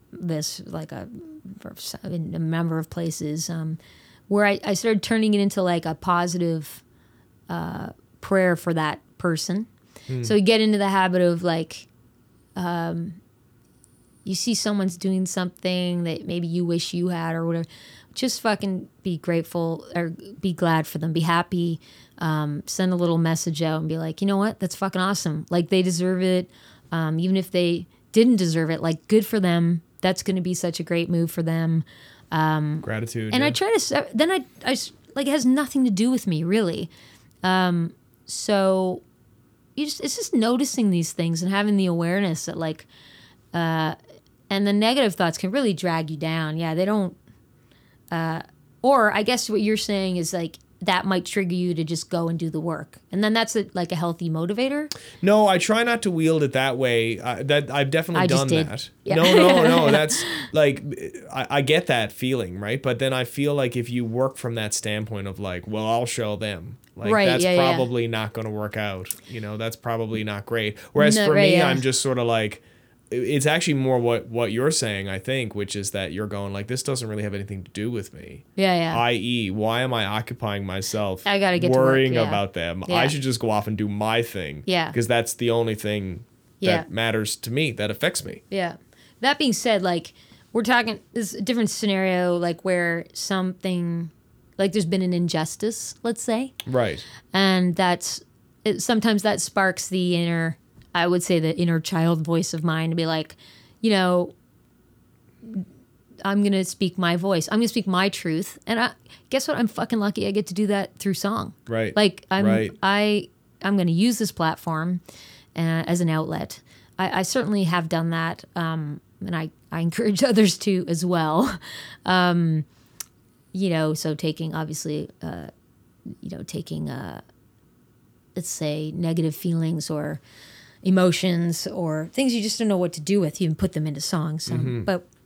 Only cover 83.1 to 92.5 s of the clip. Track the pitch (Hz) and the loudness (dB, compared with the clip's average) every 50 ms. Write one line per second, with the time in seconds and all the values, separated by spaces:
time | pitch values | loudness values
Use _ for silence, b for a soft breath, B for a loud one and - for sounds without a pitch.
83.1 | 151 143 131 131 120 113 - 110 107 104 104 107 107 104 107 104 101 104 107 110 | 0 -2 -2 -2 -2 -2 0 0 0 0 0 -2 -2 -2 -2 -2 -2 -2 0 0
84.1 | 113 117 117 117 - 98 82 73 71 73 - - 180 175 160 - - 120 117 107 | 2 0 0 -2 -4 -8 -8 -8 -8 -8 -4 -2 0 0 0 -2 -2 -2 0 2
85.1 | 120 117 117 - - - 123 117 113 117 117 113 110 104 - 104 104 104 98 92 | 2 0 0 -2 -4 -2 0 0 2 2 2 0 -2 -4 -4 -4 -4 -4 -4 -6
86.1 | 87 82 117 - _ _ _ _ _ - 196 180 175 165 160 - - 110 117 113 | -8 -10 -14 -18 _ _ _ _ _ -4 0 0 2 0 0 -2 -2 0 0 2
87.1 | 110 110 107 107 - - - 113 117 143 160 139 110 - 104 104 104 - - 180 | 0 0 -2 -2 -6 -8 -8 -4 -2 0 0 -2 -2 -2 -4 -4 -2 -2 -2 -2
88.1 | 185 - - - - - - - 196 196 180 175 - - _ b b b b b | -2 -4 -8 -10 -12 -16 -12 -8 -4 -4 -4 -4 -6 -10 _ b b b b b
89.1 | b _ 226 269 285 - 311 254 196 - - 247 220 196 185 180 175 170 - - | b _ 0 0 2 2 2 0 0 2 2 2 2 2 2 0 0 -2 -4 -8
90.1 | b b b b b b b b - 226 214 233 254 240 233 226 214 - - _ | b b b b b b b b -4 -2 0 2 2 2 2 0 -4 -8 -10 _
91.1 | - 240 220 185 - - 196 254 247 240 220 208 - - 220 202 190 190 190 190 | -6 -6 -6 -4 -6 -4 -2 0 0 2 0 0 -2 -2 -2 0 0 2 2 2
92.1 | 180 180 180 180 175 175 175 175 | 2 2 2 2 2 2 0 -2